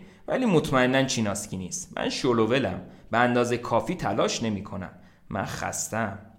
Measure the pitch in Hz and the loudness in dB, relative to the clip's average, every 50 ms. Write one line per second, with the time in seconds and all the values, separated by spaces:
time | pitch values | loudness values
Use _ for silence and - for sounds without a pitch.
0 | - - - - - - - 254 262 226 180 151 151 - 147 127 127 123 131 135 | -14 -20 -20 -12 -6 -2 -2 0 2 4 4 4 4 4 4 4 4 6 4 4
1 | 135 131 - 120 110 104 98 - - - - 95 92 87 - - - - - - | 2 2 2 0 0 0 -2 -4 -6 -8 -8 -8 -8 -8 -8 -10 -10 -10 -6 -4
2 | - 262 - - - 131 117 117 110 107 123 139 - - 92 - - - - - | -4 -4 -2 0 2 2 4 4 4 4 4 2 2 0 -4 -6 -10 -14 -20 -18
3 | - - 110 113 123 123 123 123 123 117 120 117 - - 120 113 - - 185 180 | -10 -2 2 2 4 4 4 2 2 2 0 -2 -2 0 0 0 0 0 -4 -2
4 | - 107 101 123 165 208 - - 120 113 104 95 - - 98 92 92 - - - | -2 -2 0 2 0 0 0 -2 -2 -2 -2 -4 -6 -8 -10 -10 -10 -10 -14 -18
5 | - - - _ - - - 98 104 - - - - 95 92 - - - - 110 | -20 -20 -20 _ -12 -8 -4 -4 -4 -4 -6 -6 -6 -6 -4 -6 -6 -4 -4 -4
6 | 113 101 98 98 - - - | -4 -4 -6 -10 -14 -18 -20